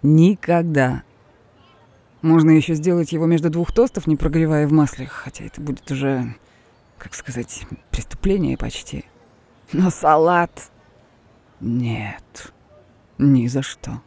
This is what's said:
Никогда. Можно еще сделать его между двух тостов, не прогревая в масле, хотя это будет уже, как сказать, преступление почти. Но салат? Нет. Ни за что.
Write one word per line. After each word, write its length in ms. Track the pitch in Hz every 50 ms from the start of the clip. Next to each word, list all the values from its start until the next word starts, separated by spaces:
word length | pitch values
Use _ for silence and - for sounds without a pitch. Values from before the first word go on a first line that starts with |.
| -
Никогда. 1000 | 143 151 156 160 185 208 185 - - 170 170 170 170 156 147 135 127 123 - - _ _ _ _ _ _ _ _ _ _ _ _ _ _ _ _ _ _ _ _ _ _ _ -
Можно 280 | 160 160 165 156 160
еще 240 | 160 156 147 - 165
сделать 360 | 151 151 180 175 170 170 -
его 160 | - 160 165
между 240 | 165 170 160 147 170
двух 220 | 156 170 170 - -
тостов, 340 | - 233 262 - - -
не 80 | - 156
прогревая 540 | 143 - - 151 165 160 156 156 151 151 147
в 40 | 151
масле, 340 | 156 151 139 - - 135
хотя 380 | 131 - - - 165 - - 165
это 160 | 156 _ -
будет 300 | 147 147 135 127 _ -
уже, 460 | 143 131 139 135 135 131 123 120 117 - _ _ _ _ _ _ _ _ _ _ _ _
как 160 | - - -
сказать, 520 | - - - 127 120 120 - - - - - - - _ _
преступление 680 | - - - - - - - 196 190 202 175 139 131
почти. 480 | - - - - - - - - - - _ _ _ _ _ _ _ _ _ _ _ _ _ -
Но 180 | 147 185 185
салат? 800 | - - - 156 156 151 160 170 180 175 175 170 _ - - - _ _ _ _ _ _ _ _ _ _ _ _ _ _ _ _ _ _
Нет. 920 | - 110 117 123 123 117 113 113 104 101 - - - _ _ - - - _ _ _ _ _ - _ _ _ _ _ _ _ -
Ни 300 | - 143 139 131 117 123
за 140 | 123 139 135
что. 380 | - - - - - - 120 _